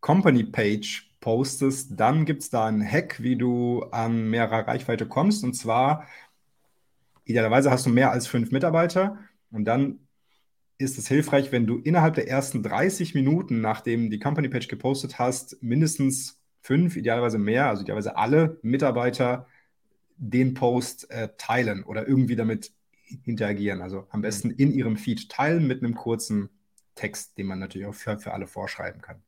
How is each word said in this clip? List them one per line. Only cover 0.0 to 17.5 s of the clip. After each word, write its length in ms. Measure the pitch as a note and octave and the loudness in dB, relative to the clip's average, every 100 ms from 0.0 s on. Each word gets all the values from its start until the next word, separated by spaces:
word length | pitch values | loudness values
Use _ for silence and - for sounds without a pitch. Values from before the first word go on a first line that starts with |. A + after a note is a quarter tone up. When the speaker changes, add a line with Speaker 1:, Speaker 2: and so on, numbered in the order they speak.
Speaker 1:
Company-Page 1160 | - E3+ G3 B2+ G#2+ - G#2 G#2 - - _ _ | 4 4 6 4 2 0 0 0 -4 -10 _ _
postest, 760 | - A2+ C3 - C3+ C3+ - G2+ | -2 0 0 0 -2 -2 -8 2
dann 280 | A2 D3+ D#3+ | 2 4 0
gibt's 240 | C#3+ - | -2 -2
da 160 | A#2+ A2 | -2 0
einen 200 | G#2+ G#2 | 0 2
Hack, 360 | D3+ - - | 0 0 -6
wie 140 | A#2+ B2 | -2 0
du 480 | B2 B2 A#2+ A#2+ - | 0 0 0 -2 -4
an 380 | A#2 A2+ A#2 A2 | -4 -2 0 0
mehrere 380 | A#2 A2+ A2 A2 | 0 2 0 0
Reichweite 400 | B2 C3 A#2 A2 | -4 -2 -2 0
kommst. 360 | - F3+ G#3 | 2 2 2
Und 120 | B2+ | -2
zwar, 520 | B2 A2+ A#2 C3 D#3 - - - _ _ _ _ _ _ _ _ _ | -4 0 2 4 2 -4 -20 -20 _ _ _ _ _ _ _ _ _
idealerweise 460 | - A#2 A2 B2 C#3 | -2 2 4 4 6
hast 160 | B2+ B2+ | 4 4
du 40 | |
mehr 200 | A#2+ C3 | 4 4
als 160 | A#2 A#2+ | 2 -2
fünf 240 | B2+ A#2 | -2 0
Mitarbeiter 680 | C3 E3+ E3 E3+ F3+ F#3+ G3+ - _ _ | 0 2 2 2 2 0 -2 -18 _ _
und 140 | A2+ | -4
dann 360 | G#2 B2 C#3 - _ _ _ _ _ _ _ _ | 0 2 0 -2 _ _ _ _ _ _ _ _
ist 220 | C3 C3 | -6 -6
es 100 | A2 | 2
hilfreich, 440 | C3+ D3+ C#3+ C#3 | 2 4 2 2
wenn 140 | B2 A2 | 0 2
du 120 | A#2+ | 0
innerhalb 380 | - E3+ D#3+ D#3 | 2 4 4 2
der 120 | A2+ | 0
ersten 340 | C3 C3+ B2+ | -2 -2 -4
dreißig 520 | G#2 G2 F3+ F#3+ E3 | -2 0 0 -2 -4
Minuten, 480 | C#3+ C3+ E3 F#3 A#2 | 0 2 2 0 -2
nachdem 480 | A2 A2 - A#2 A#2 | 0 -2 -2 -2 -2
die 80 | G#2+ | -2
Company-Page 500 | C#3 D3 C#3+ C3 - | -2 -2 -2 -4 -6
gepostet 500 | G#2+ B2+ C3+ C3 - | -4 -2 -2 -6 -2
hast, 440 | B2 B2+ - - | -2 -2 -8 -12
mindestens 760 | A#2+ B2+ D#3 - C3+ C3+ - - _ _ | -2 2 2 2 0 0 -8 -14 _ _
fünf, 360 | - C#3 F3 F3 | 0 2 2 0
idealerweise 420 | A2+ A#2 A#2+ G#2+ | 0 0 0 0
mehr, 300 | G#2 | 0